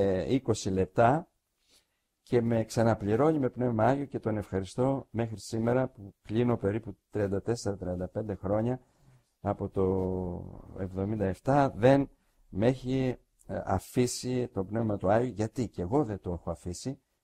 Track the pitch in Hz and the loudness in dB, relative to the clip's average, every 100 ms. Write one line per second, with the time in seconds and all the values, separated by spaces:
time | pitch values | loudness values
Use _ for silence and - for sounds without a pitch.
0 | 98 92 85 131 - 107 104 95 92 - | 4 2 2 0 0 -2 0 0 0 4
1 | 117 147 170 _ _ _ _ _ _ _ | 4 4 -2 _ _ _ _ _ _ _
2 | _ _ - 123 117 117 113 - 113 107 | _ _ 0 2 2 2 0 2 2 2
3 | 101 110 147 156 131 117 123 110 110 139 | 2 2 4 2 0 0 -2 2 4 2
4 | 139 123 113 107 95 95 95 - 127 139 | -2 -6 -4 -4 -2 -4 -4 -2 0 0
5 | - 107 117 107 - 113 113 123 131 - | -4 -4 -4 -6 -6 -2 2 2 0 -6
6 | 98 - - 104 123 117 98 107 113 95 | -20 -18 -4 0 2 2 0 -2 -6 -14
7 | _ 104 101 95 - - 104 98 90 90 | _ -2 0 -2 -2 -4 -4 -6 -4 -6
8 | 90 104 110 95 92 104 117 127 _ _ | -6 -6 -6 -6 -2 0 0 -4 _ _
9 | _ _ _ _ 101 101 101 - 95 95 | _ _ _ _ -4 -4 -4 0 0 2
10 | 92 92 90 87 92 - - - 95 90 | 0 -2 -4 -8 -12 -16 -16 -10 -8 -4
11 | 98 110 95 90 - 143 139 90 120 139 | -2 0 -2 -2 2 4 4 4 6 6
12 | 139 _ _ _ _ 92 110 135 123 131 | 4 _ _ _ _ 0 2 2 -2 -2
13 | 131 120 _ _ - 92 - 95 - - | -2 -4 _ _ -10 -8 -2 -4 -2 0
14 | 123 - 127 127 120 - 95 107 113 101 | 0 0 -4 -4 -4 -4 -4 -2 -2 0
15 | 92 107 127 95 110 - 113 - 90 131 | 2 2 2 -2 -4 -2 -6 -4 -2 0
16 | 123 98 95 87 - 82 - 87 127 139 | 0 -4 -6 -6 -6 -8 -8 -8 -8 -10
17 | _ _ | _ _